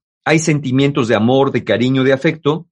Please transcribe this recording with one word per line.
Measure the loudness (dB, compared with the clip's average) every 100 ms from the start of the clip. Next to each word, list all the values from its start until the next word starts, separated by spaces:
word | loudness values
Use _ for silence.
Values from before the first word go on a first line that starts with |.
| _ _
hay | 0 0
sentimientos | 0 -2 0 0 0 0 0
de |
amor, | 2 2 2 2
de | -2
cariño, | -2 -2 0 0
de | 0
afecto, | 0 -2 -2 -4 -4 -8